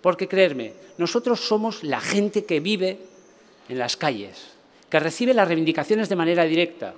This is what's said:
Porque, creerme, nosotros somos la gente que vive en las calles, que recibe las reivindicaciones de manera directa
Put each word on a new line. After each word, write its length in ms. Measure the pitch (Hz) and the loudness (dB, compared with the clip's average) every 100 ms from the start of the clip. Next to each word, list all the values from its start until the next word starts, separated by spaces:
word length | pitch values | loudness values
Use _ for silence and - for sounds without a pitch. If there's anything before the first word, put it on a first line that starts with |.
Porque, 260 | 175 180 185 | 2 0 -2
creerme, 460 | 190 185 135 113 - - - | 2 2 2 -8 -12 -20 -4
nosotros 480 | 170 240 240 233 - | -2 0 0 -2 0
somos 380 | 214 220 214 | 0 -2 -6
la 160 | 156 123 | -4 -4
gente 440 | - 202 208 208 | 0 0 2 -2
que 140 | 202 165 | 0 -2
vive 400 | 170 208 185 190 - - - _ - _ - | 0 0 -2 -4 -14 -20 -20 _ -20 _ -10
en 100 | 127 | -6
las 180 | 120 - | -4 -2
calles, 520 | 156 113 101 92 - - _ _ _ | -2 -2 -8 -16 -20 -20 _ _ _
que 80 | 160 | 0
recibe 340 | 156 160 247 | 0 -2 2
las 140 | 247 190 | 4 4
reivindicaciones 640 | 165 160 165 143 214 202 | 2 2 0 0 0 0
de 80 | 185 | 0
manera 260 | 165 175 | 2 2
directa 500 | 160 160 170 - 101 | 2 2 0 -2 -14